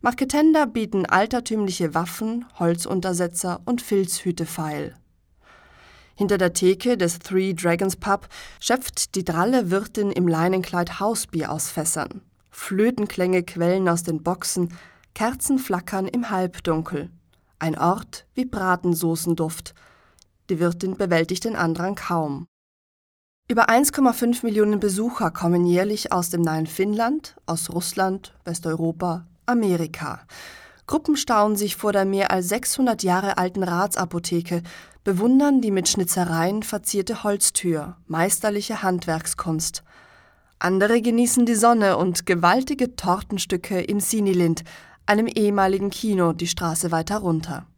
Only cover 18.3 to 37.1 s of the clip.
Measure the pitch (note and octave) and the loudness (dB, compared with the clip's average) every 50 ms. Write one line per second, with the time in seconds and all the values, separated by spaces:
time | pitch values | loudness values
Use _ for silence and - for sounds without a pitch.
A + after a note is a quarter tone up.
18.3 | _ - B3+ B3+ - G#3 F#3+ F#3 F3+ F3+ - F3+ E3+ E3 - E3 E3 D#3+ - F3 | _ -4 -4 -4 -2 -2 0 0 0 2 2 0 0 2 2 0 0 0 0 -2
19.3 | E3+ D#3+ E3 D#3+ E3 - - - - _ - - _ _ _ _ _ _ _ _ | 0 0 0 -4 -4 -8 -14 -16 -20 _ -20 -20 _ _ _ _ _ _ _ _
20.3 | _ _ _ - F#3 D#3 F3 F3 E3+ E3+ F#3+ F#3+ F#3+ - G3+ F#3 F3 E3 E3 E3 | _ _ _ -4 -2 0 0 0 0 -2 -6 -6 -4 -2 0 2 2 2 2 0
21.3 | F#3 F#3 - A3+ A3 - F3+ E3 E3 E3 E3+ F#3+ G3+ - - - F3+ E3 D#3+ D3 | -2 -4 -4 -6 -2 0 0 0 0 -2 -2 -4 -4 -6 -4 -2 -2 -2 0 -2
22.3 | C#3 C#3+ E3+ _ _ _ _ _ _ _ _ _ _ _ _ _ _ _ _ _ | -4 -8 -10 _ _ _ _ _ _ _ _ _ _ _ _ _ _ _ _ _
23.3 | _ _ _ _ A#3+ A3+ A3+ - A3+ A#3+ D4 C#4 - - C4+ B3+ B3 - B3 A#3 | _ _ _ _ 4 4 4 6 6 6 4 4 4 4 4 4 4 4 2 0
24.3 | A#3+ A#3+ - A#3 G#3 G#3+ G#3+ G#3 G#3 G3+ G#3 G#3 F#3 G3 A3 A#3+ B3 - A3 E3+ | 0 0 0 -2 2 4 4 4 4 2 2 0 0 0 -2 -2 -2 0 -2 -2
25.3 | E3+ - F3 E3+ F3 F3 F3 F3 F3 F3 F#3+ G#3 G#3+ G#3 - - - F3+ F3 E3+ | -2 0 2 2 4 4 4 4 4 4 4 2 0 -4 -2 -2 -2 -2 -2 -2
26.3 | F#3 E3+ E3+ E3 D#3+ D#3 D#3+ D#3 - - F#3+ G#3 G#3 G#3+ A#3 A#3 C#4+ D#4 - - | 0 0 0 2 2 0 -2 -4 -2 -2 0 0 0 0 0 0 0 -2 -6 -10
27.3 | - - _ - E3 E3 - - E3+ E3+ F3 - - - F#3+ F#3+ F#3+ G3 F#3+ - | -20 -16 _ -6 -4 -4 -4 -6 -6 -6 -6 -4 -2 0 0 0 0 -4 -8 -14
28.3 | _ _ _ F3+ E3+ E3+ - E3+ D#3+ D#3+ D#3+ E3 D#3+ E3 F3+ F3+ E3 F3 E3+ - | _ _ _ -10 -10 -6 -4 -4 -4 -2 -2 -2 -2 -2 -4 -4 -4 -4 -8 -14
29.3 | _ _ _ - B3 A#3 A3 G3 F3+ E3 E3 D#3 D#3+ - D#3+ C#3+ - - - _ | _ _ _ 0 0 2 2 2 2 0 0 -4 -6 -10 -10 -10 -10 -12 -16 _
30.3 | - - - - - - - - - _ _ - - D#4 D4+ - D4+ C#4 - - | -20 -20 -20 -20 -20 -20 -20 -20 -20 _ _ -4 -4 -2 0 0 0 0 2 2
31.3 | A#3+ G#3+ G#3 G#3+ G#3+ G3+ G#3 G3+ - - - G#3+ G3+ G3+ G3 G3 G3 G3 G3 - | 4 4 4 4 2 0 -2 -4 -4 -2 -2 0 2 2 2 2 2 0 0 2
32.3 | F#3+ F#3 F3+ F3 G3+ A3 - - - - C4 B3 A3 - - F#3 F3 F#3 G3 G3 | 0 0 0 -2 -2 -2 -2 -4 0 2 2 2 2 0 2 2 2 2 2 0
33.3 | - - F3+ F#3 F3+ G3 F#3 F3+ F3 F3 F#3+ G#3 - - F#3 E3+ - F3 E3+ - | 0 0 -2 -2 -2 -2 -2 0 0 0 0 0 0 -2 -4 -2 -4 -6 -4 -2
34.3 | F3 E3+ E3+ E3+ F3 E3+ E3+ - - - - - - - _ G3+ G3 F3 G#3 A#3+ | -2 -2 -2 -2 -4 -4 -4 -6 -16 -18 -20 -20 -20 -6 _ 0 0 2 4 6
35.3 | C4 C4+ D4 D4 C#4+ C4 A#3 G#3+ G3 F#3+ F3+ - - G3+ F3+ E3+ - F#3+ F3+ F3 | 6 6 6 6 4 4 4 2 0 2 2 0 0 0 0 0 0 0 0 0
36.3 | E3 E3 E3 F3+ G3+ G#3+ G#3+ - - G#3 - - - G3+ F#3 - | 0 0 0 0 0 -2 -4 -4 -6 -6 -4 -2 -2 -2 -2 -2